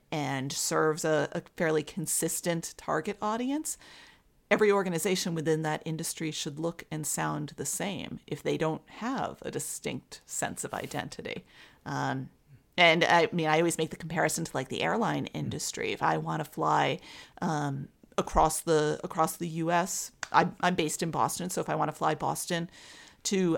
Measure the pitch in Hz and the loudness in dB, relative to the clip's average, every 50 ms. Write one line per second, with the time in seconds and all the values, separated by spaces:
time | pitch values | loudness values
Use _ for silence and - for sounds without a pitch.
0 | _ _ 165 151 143 135 139 135 131 139 - - - - 170 160 160 156 151 165 | _ _ -6 -4 -2 -2 -2 -4 -4 -4 -4 -2 -2 0 2 2 4 2 2 2
1 | - 156 156 147 147 - - 175 - - _ - 180 160 156 151 147 - - 185 | 2 2 2 2 2 0 -2 -6 -8 -8 _ -2 0 2 2 2 0 -2 -4 -6
2 | 156 - - - - 165 - - - 175 170 165 - - - - - - 151 156 | -4 -2 0 0 0 0 -2 -2 -2 0 0 0 -2 -6 -10 -10 -4 -2 -2 -2
3 | 156 208 202 - 214 214 220 233 247 262 277 311 311 - - - - - - - | -2 -2 -6 -4 -2 -2 -2 0 0 0 0 -2 -2 -4 -8 -10 -12 -20 -20 -20
4 | - - - _ _ _ _ _ _ - 208 196 214 202 202 202 185 185 170 160 | -20 -20 -20 _ _ _ _ _ _ 2 4 6 6 6 6 6 4 2 0 0
5 | 165 202 185 185 - 185 170 165 147 160 156 156 156 151 156 156 - 165 160 160 | 2 2 2 2 0 0 -2 0 2 2 2 2 2 0 -2 -2 -2 -4 -4 -4
6 | 165 - - - 202 156 156 - - 160 139 151 160 170 170 - - - 156 160 | -4 -6 -6 -6 -6 -6 -4 -4 -6 -6 -6 -4 -4 -4 -4 -6 -10 -10 -8 -6
7 | 151 - - 165 156 156 156 151 147 143 - - - - - - 170 202 185 135 | -4 -4 -2 -2 -2 -2 -2 -4 -6 -6 -8 -8 -6 -6 -4 -4 -4 -4 -6 -6
8 | - - - - - - 147 147 - 151 147 147 165 160 156 - - - - - | -8 -10 -10 -12 -10 -8 -8 -6 -4 -2 -2 0 0 -2 -2 -4 -8 -14 -12 -8
9 | 214 247 277 202 - - - - - - - - - - - - - 147 127 127 | -6 -4 -4 -2 -4 -4 -6 -8 -10 -8 -6 -6 -6 -6 -8 -8 -6 -6 -6 -8
10 | - - - - - - - - - - - - - - - - - - - 147 | -8 -12 -18 -20 -16 -10 -6 -4 -4 -4 -4 -6 -8 -6 -6 -6 -6 -6 -6 -6
11 | - - - - - - - - - _ - - - - - _ - - 139 135 | -6 -8 -8 -10 -10 -8 -10 -10 -12 _ -20 -20 -20 -20 -20 _ -10 -6 -4 -2
12 | 135 135 131 135 131 - - _ _ _ - - _ _ _ - 175 170 160 170 | -2 -2 -2 -4 -6 -10 -12 _ _ _ -20 -20 _ _ _ 6 6 8 8 6
13 | 165 - 165 170 160 156 - 175 160 156 151 160 175 165 160 - 160 156 - - | 6 6 6 6 6 4 2 2 2 4 4 4 4 4 2 0 -2 -4 -4 -8
14 | - 160 165 160 156 160 - 160 165 - - 135 135 - - - - 160 180 220 | -8 -4 0 0 0 2 0 -2 -4 -4 -4 -6 -6 -4 -4 -2 0 0 2 2
15 | 226 160 147 147 127 - - 156 147 - - - - - - - - 107 - - | 0 0 0 -2 -4 -4 -6 -6 -6 -4 -4 -4 -6 -6 -4 -4 -2 -2 -2 0
16 | - 160 160 156 156 165 160 156 151 - - 165 156 151 151 151 147 139 139 165 | 2 2 2 2 0 -2 -4 -4 -6 -6 -4 -2 2 2 4 4 4 2 0 -2
17 | - - - - - - - - 180 170 160 147 147 143 139 139 - - _ _ | -6 -12 -18 -18 -18 -20 -10 -4 -2 -2 0 0 -2 -2 -4 -6 -8 -10 _ _
18 | - - _ - - - - 165 156 156 - - - 170 160 151 151 151 151 - | -20 -6 _ -2 -2 2 4 4 4 4 4 0 2 4 4 4 4 2 0 -2
19 | - 180 - 165 160 160 - - 175 170 156 170 160 165 175 170 180 190 - - | -4 -4 0 2 2 2 0 -2 -6 -6 -4 -2 0 2 2 2 2 0 -2 -6
20 | - - - _ - - - 151 175 180 - - - 180 180 180 165 151 - - | -6 -8 -10 _ -6 2 4 4 4 4 2 0 0 2 2 2 2 0 0 -2
21 | 170 165 156 143 113 139 - - 170 180 - - 160 - 151 160 151 151 151 - | -2 -2 0 2 2 2 0 -2 -6 -4 -2 -2 -2 0 0 0 0 0 -2 0
22 | 151 156 156 151 151 135 156 - - - 180 165 170 - - - - - - - | 0 0 0 0 0 -2 -2 -2 -2 -2 -2 -2 -4 -4 -10 -14 -20 -20 -20 -20
23 | - - - _ - - 208 190 185 170 160 | -20 -20 -14 _ -4 0 2 2 4 4 2